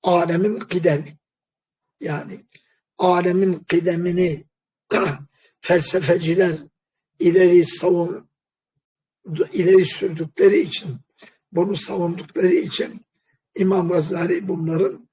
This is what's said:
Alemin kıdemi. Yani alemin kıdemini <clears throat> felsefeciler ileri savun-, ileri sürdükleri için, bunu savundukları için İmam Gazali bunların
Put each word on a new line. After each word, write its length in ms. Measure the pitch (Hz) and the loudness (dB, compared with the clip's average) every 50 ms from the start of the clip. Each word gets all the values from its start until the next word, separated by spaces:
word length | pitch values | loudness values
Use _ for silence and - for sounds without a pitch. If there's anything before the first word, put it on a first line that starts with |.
| - | 2
Alemin 560 | 190 180 175 170 165 170 170 190 208 214 - | 2 2 2 2 0 0 0 0 0 -2 -4
kıdemi. 600 | - - 180 180 165 170 151 143 151 - - _ _ _ _ _ _ _ _ _ _ _ _ _ _ _ _ _ | -8 -6 -6 0 0 2 0 0 -4 -10 -18 _ _ _ _ _ _ _ _ _ _ _ _ _ _ _ _ _
Yani 400 | 294 262 151 - - - 185 - _ _ _ _ _ _ _ _ _ _ _ _ | -8 -8 -8 -8 -8 -12 -18 -18 _ _ _ _ _ _ _ _ _ _ _ _
alemin 600 | - 185 180 180 175 180 175 185 196 190 180 156 | 0 2 2 2 2 0 0 0 0 0 -2 -4
kıdemini 840 | - _ - 170 170 185 170 165 175 180 175 180 180 175 156 139 - _ _ _ _ _ _ _ _ _ | -4 _ -2 0 0 0 -2 -2 -2 -2 0 0 0 -2 -2 -6 -12 _ _ _ _ _ _ _ _ _
<clears throat> 720 | - - 190 170 139 135 - _ _ _ _ _ _ _ | -2 -2 -2 -2 -4 -8 -14 _ _ _ _ _ _ _
felsefeciler 960 | - - 175 175 156 - - 185 170 135 175 170 170 160 165 185 190 180 160 156 - - _ _ _ _ _ _ _ _ _ _ | -2 0 0 2 2 0 -2 -2 0 0 0 0 0 -2 0 2 2 0 0 -6 -10 -20 _ _ _ _ _ _ _ _ _ _
ileri 460 | 165 175 170 190 185 180 175 180 165 | 0 2 4 6 6 6 6 6 4
savun-, 640 | - - - - 180 180 175 170 175 190 208 - _ _ _ _ _ _ _ _ _ _ _ _ _ _ _ _ _ _ _ _ - 156 170 - - - | 4 0 -2 0 0 0 0 -2 -4 -6 -10 -14 _ _ _ _ _ _ _ _ _ _ _ _ _ _ _ _ _ _ _ _ -12 -4 -4 -4 -4 -2
ileri 320 | - 180 175 190 190 180 | -2 2 6 6 6 6
sürdükleri 760 | 156 - - - 190 160 160 165 156 _ - - 196 196 - | 4 -2 -4 -4 -6 -6 -6 -8 -10 _ 2 4 4 4 4
için, 360 | 302 160 - - - 175 127 - _ _ _ _ - - _ _ _ _ - | 0 0 -6 -10 -10 -10 -14 -14 _ _ _ _ -20 -20 _ _ _ _ -2
bunu 240 | 170 180 202 202 | -2 -2 0 -2
savundukları 800 | 165 - - 196 190 175 170 170 180 156 - _ 165 190 180 175 | -6 -6 -6 -4 -4 -4 -4 -4 -6 -10 -10 _ 0 0 2 2
için 520 | 320 - - - - - - - - _ _ _ _ _ _ _ _ _ _ _ | 2 0 -2 -6 -6 -8 -8 -10 -20 _ _ _ _ _ _ _ _ _ _ _
İmam 320 | - 190 190 196 190 175 170 | -2 0 0 2 0 0 0
Gazali 600 | 180 170 151 - 185 170 170 180 180 170 202 185 | 0 -2 -2 -2 -4 -4 -2 -2 -2 -4 -4 -6
bunların 600 | 165 160 165 160 165 165 190 - - - - _ | -6 -6 -4 -4 -2 -2 -2 -2 -4 -10 -18 _